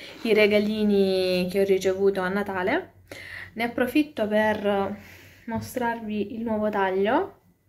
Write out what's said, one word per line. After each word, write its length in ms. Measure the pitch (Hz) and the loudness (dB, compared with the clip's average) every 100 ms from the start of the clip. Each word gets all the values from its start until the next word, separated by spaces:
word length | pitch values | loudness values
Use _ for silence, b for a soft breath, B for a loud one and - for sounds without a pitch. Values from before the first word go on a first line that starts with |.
| B B | B B
i 100 | 233 | 2
regalini 1120 | 214 208 208 208 214 214 202 190 190 185 180 180 | 4 6 4 2 0 2 4 4 2 2 0 0
che 120 | 196 | 0
ho 20 | |
ricevuto 560 | 196 190 190 190 196 196 | 2 2 2 2 2 2
a 80 | 180 | -2
Natale. 680 | 202 202 190 185 311 370 - B B B B B | -2 -2 -2 -2 -2 -4 -14 B B B B B
Ne 100 | - | -6
approfitto 640 | 233 233 247 302 294 - 208 | -4 -2 0 2 0 -2 0
per 680 | 214 214 208 208 202 196 208 B B B B - | 2 2 0 0 0 -2 -6 B B B B -10
mostrarvi 920 | 226 - 254 233 233 220 214 202 220 | -8 -6 -4 -4 -4 -6 -4 -4 -6
il 60 | |
nuovo 240 | 233 214 214 | -4 -2 -2
taglio. 720 | 208 190 190 202 277 392 - _ _ | 0 0 2 2 0 -2 -8 _ _